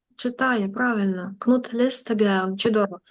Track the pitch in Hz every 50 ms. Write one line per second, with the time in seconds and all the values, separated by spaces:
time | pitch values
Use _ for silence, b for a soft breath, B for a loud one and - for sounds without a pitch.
0 | _ _ _ - - 247 247 - 262 262 247 226 196 196 196 226 247 247 233 214
1 | 202 196 185 185 180 190 196 - - 233 254 254 247 - - 233 247 262 254 -
2 | - - 226 208 214 202 196 190 190 190 190 196 - 233 214 214 202 196 175 180
3 | B B